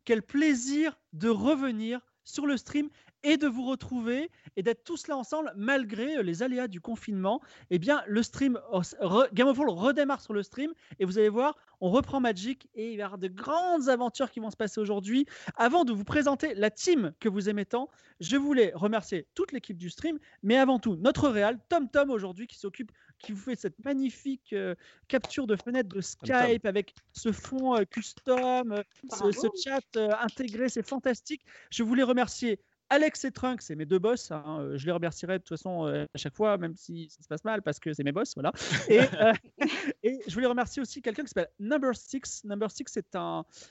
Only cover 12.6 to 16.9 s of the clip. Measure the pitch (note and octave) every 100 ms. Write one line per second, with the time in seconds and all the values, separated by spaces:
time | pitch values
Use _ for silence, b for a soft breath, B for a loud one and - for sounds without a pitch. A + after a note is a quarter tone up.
12.6 | _ - A3+ G#3+ G3+ G3 F#3 F#3 A#3+ D#4
13.6 | F4+ E4+ C4 B3 B3 - C4 - A3 -
14.6 | G#3+ - G#3 G3+ F#3+ B3 C#4+ B B -
15.6 | D4 E4 C#4 G#3 G#3 D4+ C#4+ C#4 D#4 G3+
16.6 | G#3 G#3+ -